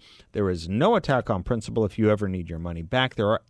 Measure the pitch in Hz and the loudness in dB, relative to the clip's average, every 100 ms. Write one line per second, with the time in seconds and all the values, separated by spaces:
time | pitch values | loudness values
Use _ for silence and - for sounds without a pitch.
0 | - - _ - 98 90 82 104 180 226 | -20 -20 _ -2 0 0 -2 0 2 2
1 | - 131 - 98 90 117 - 113 104 - | 2 0 0 -2 -2 -4 -2 0 0 2
2 | 107 104 101 92 85 82 87 85 82 127 | 4 4 0 -4 -6 -8 -6 -8 -4 0
3 | 127 - 101 110 - | 0 0 0 0 2